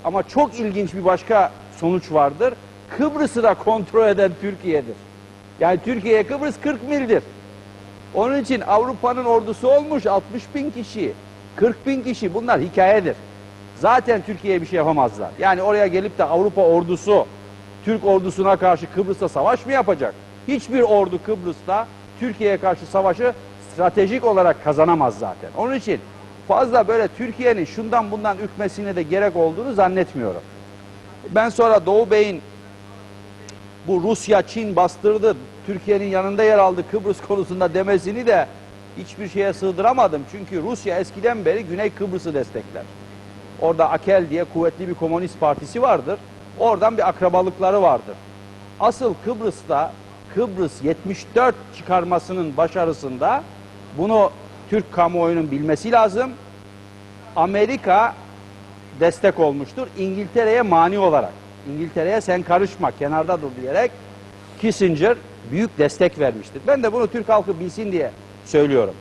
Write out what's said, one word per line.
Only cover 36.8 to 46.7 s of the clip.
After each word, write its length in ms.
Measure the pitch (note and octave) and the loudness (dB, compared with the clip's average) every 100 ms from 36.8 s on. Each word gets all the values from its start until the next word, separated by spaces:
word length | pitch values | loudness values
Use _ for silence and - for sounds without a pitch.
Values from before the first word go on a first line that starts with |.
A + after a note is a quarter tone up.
| E3+ | -4
Kıbrıs 300 | G#3 G3 F#3+ | -4 -4 -6
konusunda" 520 | - G3+ F3 F3+ F3+ | -4 -4 -2 -2 -2
demesini 540 | E3+ G3 G3 E3+ G#3+ A#3+ | 0 0 0 0 -4 2
de 180 | G3 B2+ - - - - - | 2 2 -6 -20 -20 -18 -16
hiçbir 320 | F#3 - G3+ | -14 -12 -8
şeye 240 | G3 G3 | -2 -2
sığdıramadım. 680 | - F#3+ F3+ G#3+ B3+ G#3 D3+ C3 | 0 -4 2 2 4 2 2 -8
Çünkü 300 | G3+ G3 F#3+ | -12 -8 -6
Rusya 360 | E3 B3 G#3 F3 | -4 -6 -4 -4
eskiden 460 | F#3+ - A3 A#3 E3 | -4 -2 -2 0 0
beri 180 | G3 F#3+ | 0 -2
Güney 240 | F3 G#3 | -4 -4
Kıbrıs'ı 440 | - G3+ F#3 E3 | -4 -6 -6 -4
destekler. 500 | D3 A2 A2 G2+ G2 - - - - - - - - | -4 -4 -8 -10 -14 -14 -18 -18 -18 -18 -18 -18 -2
Orada 280 | D#3+ E3 D#3+ | 0 2 2
Akel 400 | D#3 - G3 E3+ | 2 2 2 2
diye 140 | D#3 | -4
kuvvetli 440 | F3 E3 E3 D#3 F3+ | -4 0 -2 -2 -10
bir 60 | |
komünist 460 | F3 E3 E3 F3+ - | -6 -4 -2 -4 -2
partisi 420 | D3+ D3 D3 A#3 | 0 0 -4 -2
vardır. 380 | B3+ F#3 C3 G3+ - - - - | 2 2 0 -8 -10 -20 -20 -2
Oradan 380 | A3+ | 0